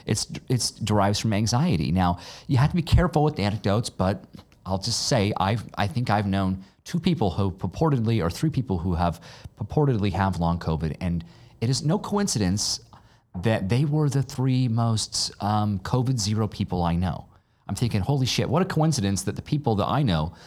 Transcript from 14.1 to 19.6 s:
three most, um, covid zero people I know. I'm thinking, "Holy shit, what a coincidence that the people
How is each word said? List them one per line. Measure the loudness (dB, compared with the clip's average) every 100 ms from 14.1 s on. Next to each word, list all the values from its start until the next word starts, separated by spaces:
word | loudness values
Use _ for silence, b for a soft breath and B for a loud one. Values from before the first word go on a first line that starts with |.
| 0
three | -2 -2 0 2 2
most, | 2 2 0 -2 -4 -6 -4
um, | 0 0 0 -2
covid | 0 0 0 -2
zero | 0 0 -2
people | -4 -4 0
I | 0 0
know. | -2 -4 -12 b b b b
I'm | -4
thinking, | -2 0
"Holy | 0 0 0
shit, | 0 0
what | 0
a | 0
coincidence | 2 2 2 0 -2
that | -4 -6
the |
people | -4 -2